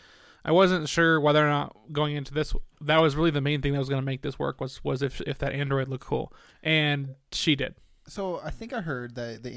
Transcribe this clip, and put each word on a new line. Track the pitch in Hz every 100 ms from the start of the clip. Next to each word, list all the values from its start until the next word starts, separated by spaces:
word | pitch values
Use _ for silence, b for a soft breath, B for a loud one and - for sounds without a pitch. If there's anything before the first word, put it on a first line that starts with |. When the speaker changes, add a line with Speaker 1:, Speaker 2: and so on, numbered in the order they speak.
| B B B B -
Speaker 1:
I |
wasn't | 165 190 180 151
sure | - 165 160
whether | 147 151 151
or |
not | 147 139 - -
going | 147 151 147
into | 139
this, | 143 151 - - _
that | 147 160
was | 160 139
really | 170
the | 143
main | 139 147
thing | 143
that | 143
was | 135
gonna | 135
make | 135 131
this | 139 139
work | 139 135
was, | 131 -
was | 143 135
if, | 135 -
if | - 139
that | 139
android | 139 143 135 131
looked | 131 -
cool. | 143 - b b b
And | 156 160 151 143 139 135 _
she | - - 139
did. | 127 - _ _ -
Speaker 2:
So | - 190 170
I | 156
think | 147 226
I | 247
heard | 165 127 120 120
that | 117 113
the | 120